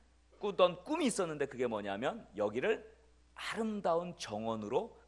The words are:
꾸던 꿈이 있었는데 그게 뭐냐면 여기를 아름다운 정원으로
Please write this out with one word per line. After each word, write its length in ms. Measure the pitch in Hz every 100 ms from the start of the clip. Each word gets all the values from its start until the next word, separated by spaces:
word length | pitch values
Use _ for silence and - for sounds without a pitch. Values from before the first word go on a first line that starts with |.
| - - _ -
꾸던 440 | 208 190 180 175
꿈이 240 | - 320 277
있었는데 400 | - 170 147 139
그게 200 | 120 123
뭐냐면 600 | 107 101 101 135 220 - 98
여기를 560 | 104 110 185 - - - - - -
아름다운 840 | - - 202 220 208 185 170 175 165
정원으로 840 | - 104 113 113 104 135 220 -